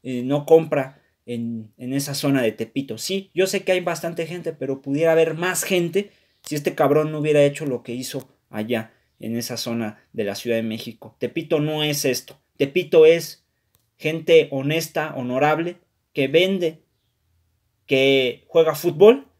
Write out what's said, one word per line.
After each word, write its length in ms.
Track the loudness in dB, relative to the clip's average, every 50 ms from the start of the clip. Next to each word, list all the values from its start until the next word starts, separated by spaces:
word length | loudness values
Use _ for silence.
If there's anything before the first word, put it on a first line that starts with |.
eh, 200 | _ -8 -8 -6 -4
no 220 | -2 -2 -4 4
compra 560 | 4 4 4 4 2 -2 -4 -4 -4 -12 _ _ _ _ _ _
en, 460 | -10 -8 -8 -6 -8 -8 -10 -12 -14 _
en 160 | _ -10 -6
esa 220 | -4 -4 -4 -4 -6
zona 280 | -4 -2 0 2 2
de 100 | 2 0
Tepito. 460 | -2 -4 -10 -8 _ -8 -8 -8 -10 -10
Sí, 320 | -6 -6 -6 -6 -6 _ _
yo 120 | -2 -2
sé 160 | 0 -2 -4
que 100 | -2 -2
hay 80 | -2 -2
bastante 460 | -2 -4 -6 -4 -6 -8 -6 -6 -8
gente, 260 | -8 -8 -8 -8 -10
pero 280 | -8 _ -8 -8 -8 -8
pudiera 320 | _ -6 -2 0 2 2
haber 220 | 4 4 2 2 0
más 280 | -4 -4 -4 -2 -4
gente 480 | -2 -2 0 0 0 0 -2 -4 -4 -6 _ _ _ _ _ _
si 120 | _ -8 -8
este 200 | -4 -4 -4 0
cabrón 380 | 0 2 2 4 2 0 0
no 60 | -4 -4
hubiera 240 | -2 2 4 4 4
hecho 220 | 4 2 -4 -6
lo 160 | -6 -6 -6
que 120 | _ -10 -10
hizo 400 | -10 -10 -10 -10 -12 -12 _ _ _ _ _
allá 460 | -8 -8 -4 -2 -4 -4 -4 -8 _ _ _ _ _ _
en 160 | -10 -8 -6
esa 220 | -6 -6 -8 -10 -10
zona 440 | -8 -6 -6 -6 -6 -6 -10 _ _ _
de 120 | -8 -6 -6
la 100 | -6 -6
Ciudad 220 | -6 -4 -2 -2
de 60 | -2
México. 520 | -2 -4 -8 -10 -12 -14 -16 _ -20 -20 _ _
Tepito 400 | -10 -6 -6 -8 -4 -2 -2 -2
no 240 | 0 -2 -2 -2 -2
es 220 | -2 -2 -2 -2
esto. 340 | -2 -2 -2 -8 -14 -20 _ _ _ _
Tepito 480 | _ -4 -2 -2 -4 -2 4 6 8 8
es 400 | 8 8 6 0 -10 -16 _ _ _ _ _ _ _ _ _ _ _ _ _
gente 500 | -6 -4 -4 -4 2 6 6 6 6 4
honesta, 640 | -4 -4 -2 0 -2 -2 -4 -4 _ -4 -4 -4 -6
honorable, 600 | -8 -6 -4 0 2 2 2 2 0 -2 -6 -8 _ _ _ _ _ _ _ _
que 120 | -2 -2
vende, 560 | 2 4 2 4 4 0 0 -2 -4 -4 _ _ _ _ _ _ _ _ _ _ _ _ _ _ _ _ _ _ _ _ _ _
que 600 | -2 0 2 4 4 4 4 2 0 -4 -8 _ _
juega 260 | 2 4 4 4 0
fútbol 540 | -2 -4 -4 4 8 8 8 8 6 -2 _ _